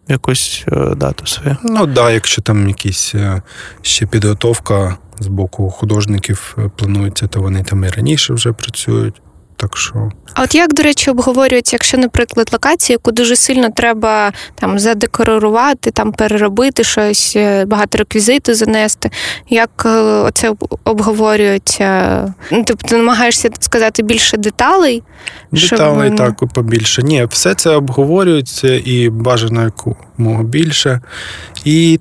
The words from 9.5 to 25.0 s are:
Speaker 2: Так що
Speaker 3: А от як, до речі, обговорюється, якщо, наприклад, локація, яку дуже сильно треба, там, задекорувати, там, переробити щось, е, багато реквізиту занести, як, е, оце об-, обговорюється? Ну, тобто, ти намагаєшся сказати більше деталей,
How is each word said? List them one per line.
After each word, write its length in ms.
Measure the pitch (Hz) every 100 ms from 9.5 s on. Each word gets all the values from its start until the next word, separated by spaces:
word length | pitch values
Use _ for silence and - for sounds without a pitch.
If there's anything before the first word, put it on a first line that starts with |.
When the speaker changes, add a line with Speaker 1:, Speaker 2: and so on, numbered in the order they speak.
| -
Speaker 2:
Так 200 | 104 -
що 340 | - 113 107 - -
Speaker 3:
А 80 | -
от 120 | 302
як, 200 | 311 339
до 80 | 302
речі, 280 | 302 285 -
обговорюється, 680 | 247 254 254 269 247 - 240
якщо, 220 | - 254
наприклад, 500 | 247 - 233 233 226
локація, 420 | 226 277 330 -
яку 180 | 233 -
дуже 240 | 226 233 240
сильно 340 | - 254 233
треба, 640 | 220 233 220 220 214 208 - -
там, 240 | - 196 196
задекорувати, 1120 | 214 214 220 - 226 220 214 220 277 277 226
там, 220 | 226 214
переробити 720 | - 214 214 208 202 269 262
щось, 480 | 220 - 208 208 - 208
е, 280 | 208 196
багато 340 | 196 208 208 208
реквізиту 560 | 208 220 208 277 -
занести, 560 | 226 220 220 214 - - - - - -
як, 340 | 226 226 - 233
е, 20 | 226
оце 500 | 214 214 202 - 226
об-, 280 | 214 - -
обговорюється? 1500 | - 214 214 214 214 214 208 196 - - 196 190 190 190 196 185 -
Ну, 120 | 226 226
тобто, 220 | 220 -
ти 80 | 233
намагаєшся 520 | 233 233 240 233 226 -
сказати 420 | - 233 220 220
більше 340 | 214 226 - 220
деталей, 680 | 208 - 254 381 311 233